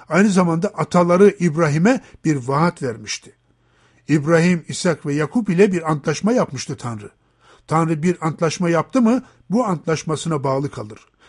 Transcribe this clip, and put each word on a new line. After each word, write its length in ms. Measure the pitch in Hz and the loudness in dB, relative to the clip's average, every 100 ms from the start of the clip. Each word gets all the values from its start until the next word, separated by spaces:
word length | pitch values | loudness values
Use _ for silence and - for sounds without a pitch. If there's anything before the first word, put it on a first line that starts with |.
| - | -2
aynı 200 | 160 214 | 2 4
zamanda 400 | 190 180 165 160 | 4 2 0 -4
ataları 640 | - 151 180 175 175 202 196 | -4 -2 2 2 6 6 4
İbrahim'e 640 | 175 151 160 151 202 262 - - | -2 0 0 2 2 2 -4 -6
bir 120 | 160 143 | -2 -2
vaat 460 | 120 139 170 170 | -2 0 0 -2
vermişti. 500 | 131 113 104 - - _ _ _ _ _ _ _ - | -8 -8 -10 -12 -12 _ _ _ _ _ _ _ -2
İbrahim, 560 | 151 143 165 175 175 - | -2 2 2 4 0 -2
İshak 380 | 131 180 151 147 | -4 -2 -2 -4
ve 80 | |
Yakup 360 | 143 151 247 202 | -4 -2 -2 -2
ile 220 | 170 208 | 2 4
bir 180 | 180 160 | 2 -2
antlaşma 420 | 151 160 143 202 | -4 -4 -2 0
yapmıştı 440 | 247 170 127 - 127 | 0 0 -6 -10 -10
Tanrı. 340 | 123 110 104 _ _ _ _ - - | -10 -10 -14 _ _ _ _ -20 -4
Tanrı 360 | 160 165 156 | 0 0 0
bir 240 | 175 175 160 | 0 -2 -4
antlaşma 440 | - 165 - 175 | -2 -4 -2 -2
yaptı 320 | 165 - 262 | 0 0 2
mı, 200 | 220 247 - _ - | 2 2 -2 _ -4
bu 140 | 208 | -2
antlaşmasına 800 | 226 160 - 156 - 151 165 151 | 0 -4 -4 -4 -4 -6 -4 -4
bağlı 260 | 135 135 143 | -2 -2 -4
kalır. 280 | - 107 110 _ _ | -8 -16 -16 _ _